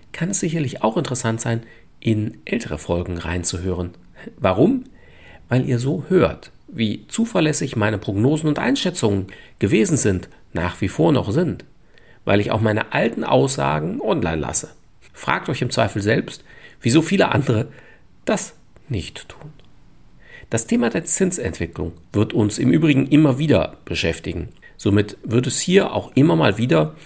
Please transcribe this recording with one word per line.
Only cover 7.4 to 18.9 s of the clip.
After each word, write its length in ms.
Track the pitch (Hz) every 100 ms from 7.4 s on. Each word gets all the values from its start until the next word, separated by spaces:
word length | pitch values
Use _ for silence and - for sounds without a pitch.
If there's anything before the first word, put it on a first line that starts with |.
| 156 147 135 -
meine 220 | 104 104
Prognosen 500 | - 101 123 156 156
und 120 | 147
Einschätzungen 680 | 247 277 185 175 113 98 95 - - -
gewesen 400 | 98 180 196 143
sind, 320 | 107 92 - - -
nach 280 | 85 87 -
wie 80 | 98
vor 220 | - 165
noch 200 | 123 87
sind. 340 | 117 170 95 - - - - - - -
Weil 140 | 101
ich 120 | 101
auch 100 | 110
meine 320 | 110 107 -
alten 300 | 143 220 226
Aussagen 760 | - 131 135 143 139 151 160 226
online 360 | - 170 87 80
lasse. 320 | 64 - - - - - -
Fragt 360 | - - 170 -
euch 120 | 143
im 100 | 123
Zweifel 300 | - 113 110
selbst, 420 | 101 120 - - - - - -
wieso 220 | - 160
viele 300 | 160 196 160
andere 360 | - 135 110 123 - - - - - -
das 280 | - - - - -
nicht 400 | -